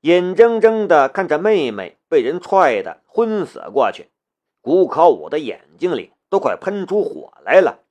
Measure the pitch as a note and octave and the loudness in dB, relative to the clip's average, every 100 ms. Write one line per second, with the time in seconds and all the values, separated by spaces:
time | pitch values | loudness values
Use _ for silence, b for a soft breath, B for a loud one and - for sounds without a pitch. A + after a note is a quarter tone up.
0 | D3 F3+ F3+ F#3+ A#3 A3+ A3 A3 G3+ E3 | 2 0 0 4 4 6 2 2 2 2
1 | C3+ - F3+ D3+ G3 G#3 C3+ G#2 F#2 _ | 2 -2 -4 -2 0 0 -2 -6 -12 _
2 | _ D#3+ A#2+ E3+ - F#3+ E3+ A2 F2 D#2+ | _ 0 0 -4 -2 2 2 2 -4 -12
3 | _ - A3+ G#3+ E3+ - - G#2+ A#2 - | _ -4 -2 -2 -6 -10 -8 -2 -2 -4
4 | - _ _ _ _ _ - E3+ F3+ - | -18 _ _ _ _ _ -2 0 0 2
5 | F3 A#2+ D2+ D3+ C3+ D#2+ _ E2 F3+ C#3+ | 2 2 -4 -8 -8 -12 _ _ -4 -4
6 | E2+ _ _ F#3+ F#3+ F2+ - G3+ F3+ G3+ | -8 _ _ -4 -2 -4 -6 -8 -4 -2
7 | E3+ - - _ F2+ D#3+ E3 - _ | -4 -6 -18 _ 2 2 2 -4 _